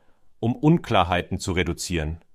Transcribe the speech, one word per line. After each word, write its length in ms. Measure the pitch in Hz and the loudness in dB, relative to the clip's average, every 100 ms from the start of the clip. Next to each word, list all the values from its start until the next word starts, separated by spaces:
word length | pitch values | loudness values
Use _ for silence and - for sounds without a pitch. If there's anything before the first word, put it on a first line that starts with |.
| _ _ - - | _ _ -20 -6
um 160 | 117 123 | -4 2
Unklarheiten 800 | 147 170 - 107 87 87 - 90 | 4 4 2 2 2 0 -2 -6
zu 140 | - | -4
reduzieren 680 | 90 87 80 - 85 76 82 _ | -2 -2 -4 -4 -4 -4 -8 _